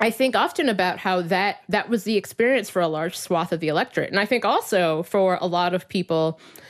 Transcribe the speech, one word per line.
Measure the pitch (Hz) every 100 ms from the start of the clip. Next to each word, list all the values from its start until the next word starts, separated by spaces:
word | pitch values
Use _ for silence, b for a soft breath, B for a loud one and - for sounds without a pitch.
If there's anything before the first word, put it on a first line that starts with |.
I | 220
think | 220 262 220
often | 247 - 294
about | 190 180 -
how | 196 185
that, | 165 185 202 - -
that | 196 -
was | 226
the | 202 214
experience | - - 233 262 208
for | 185
a | 170
large | 156 170 -
swath | - 170 170
of | 165
the | 156
electorate. | 151 247 - -
And | 196
I |
think | 208 240 202
also | 285 - 190 170 156
for | 175 208 190 180
a | 180
lot | 175 175
of | 180 -
people | 190 170 165 160 160 B B